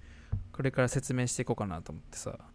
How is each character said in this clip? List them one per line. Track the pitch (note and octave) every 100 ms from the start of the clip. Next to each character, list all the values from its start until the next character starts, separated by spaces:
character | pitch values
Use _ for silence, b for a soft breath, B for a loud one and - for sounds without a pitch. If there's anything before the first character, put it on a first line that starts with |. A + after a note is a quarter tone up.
| B B B - -
こ | -
れ | C3+
か | -
ら | B2
説 | C#3 -
明 | B2+ B2
し |
て | -
い | B2+
こ |
う | B2
か | G2+
な | E2
と | -
思 | E2
っ | -
て | -
さ。 | - - -